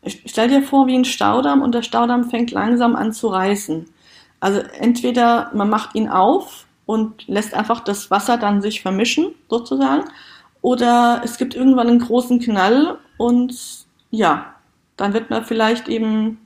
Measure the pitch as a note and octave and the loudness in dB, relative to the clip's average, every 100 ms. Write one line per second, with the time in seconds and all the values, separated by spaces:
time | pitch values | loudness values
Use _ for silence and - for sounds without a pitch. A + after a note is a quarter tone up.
0 | - - - - A#3 C#4 C#4 C#4 C4 B3+ | -12 -14 -10 -2 2 2 2 2 2 2
1 | B3+ - G3+ A3+ C#4 C#4 C4+ A#3+ A#3 A#3 | 0 0 0 2 2 0 2 -2 -2 -2
2 | A#3 B3 A#3+ A#3 A#3 G3 G#3 A#3+ A#3+ A#3 | 0 0 -2 -2 -4 -2 0 2 2 0
3 | G#3+ A3 A3+ F#3+ F#3+ G3+ - D#3+ E3 _ | -2 -4 -4 -2 0 -2 -4 -8 -8 _
4 | _ - _ _ F#3+ G3+ - - A#3 A#3+ | _ -20 _ _ -2 -2 -4 -4 0 0
5 | B3 B3 A#3 A#3 - G#3 G#3 G#3+ A3 - | 0 2 2 2 -2 -2 0 -2 -2 -4
6 | A3 F#3 G3 E4+ F#4+ - - _ - A3 | -2 2 4 2 -2 -18 -20 _ -6 -2
7 | A3 G#3+ - G3+ G#3+ - A3 A#3 - G3+ | -2 -6 -6 -4 -4 -4 -2 -4 -2 -6
8 | - G3 G3+ A#3 G#3 G3+ G3 G#3 F#3+ F#3+ | -2 -2 0 0 2 0 0 -4 -4 -2
9 | A#3 - F4+ - _ A#3 A#3 C4+ C4+ C#4+ | 0 0 -2 -4 _ -6 -2 -2 0 0
10 | G4 - - - _ _ - B3 A#3+ A#3+ | -2 -12 -20 -20 _ _ 0 2 4 4
11 | A#3+ A#3+ A#3+ - B3+ A#3+ C4 B3+ A#3 A#3+ | 4 2 -4 -6 -6 2 4 4 6 4
12 | - A3+ B3 B3 A#3+ G3+ F#3+ A#3+ D#4+ - | 4 -2 2 0 0 2 4 4 2 -2
13 | _ _ A#3+ A#3+ B3 B3 - - _ _ | _ _ 0 2 0 -6 -16 -18 _ _
14 | _ A3 F#3 A2+ - - _ _ _ - | _ 0 2 2 -4 -20 _ _ _ -6
15 | G3+ G#3 A3 A3+ A3+ A3+ A3 A#3 - A3+ | -2 -2 -4 -6 -4 0 0 0 -2 -4
16 | A3 A3 G#3+ A3 | 0 0 -2 -4